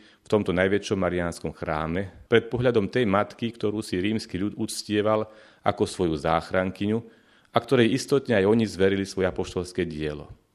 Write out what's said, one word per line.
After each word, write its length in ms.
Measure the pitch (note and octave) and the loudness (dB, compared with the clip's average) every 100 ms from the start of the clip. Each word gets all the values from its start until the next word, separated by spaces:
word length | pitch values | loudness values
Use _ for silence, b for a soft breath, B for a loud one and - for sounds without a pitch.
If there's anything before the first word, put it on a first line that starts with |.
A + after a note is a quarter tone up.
v 280 | - _ - | -20 _ 0
tomto 240 | G#2+ G2 F2 | 0 2 2
najväčšom 400 | F#2+ G2 - G2 | 4 2 0 0
mariánskom 560 | F2+ F2+ E2+ E2 E2 | 0 0 -2 -4 -8
chráme, 720 | - D#2 D#2 D#2 E2+ G2 - | -6 -4 -2 -2 -4 -6 -10
pred 240 | - - - | 2 2 2
pohľadom 400 | A#2 B2 A2+ G2 | -2 0 0 0
tej 160 | B2+ | 0
matky, 480 | G#2+ G2 G2+ - A#2 | 2 0 0 -4 -8
ktorú 320 | - G#2 G#2 | -6 -6 -4
si 160 | G#2+ F#2 | -4 -2
rímsky 400 | G2+ A2 - F2+ | -2 -2 -4 -4
ľud 160 | G2+ G2 | -4 -4
uctieval 720 | G#2+ - - G#2 G#2 A2 G#2+ B B B | -6 -6 -2 0 2 0 -2 B B B
ako 240 | G#2 - | -2 0
svoju 320 | G#2+ - F2 D2+ | 0 0 0 0
záchrankyňu 800 | D#2+ E2 - F#2 F#2+ - G#2 A3+ - B B B B | 2 0 0 0 0 -2 -2 -2 -6 B B B B
a 60 | - | -2
ktorej 320 | - C3 A2+ | 2 4 4
istotne 400 | B2+ - C#3 C3+ | 2 0 0 2
aj 160 | G#2+ F#2+ | 4 6
oni 160 | A#2 | 4
zverili 400 | G#2+ E2+ F#2+ G2 | 2 2 2 2
svoje 240 | F#2+ - F#2 | -2 -2 -2
apoštolské 560 | F2+ F2+ F#2 E2+ - | -2 -6 -4 -6 -4
dielo. 480 | E2+ D2+ D2+ D2 D2+ - _ | -4 -4 -6 -6 -12 -20 _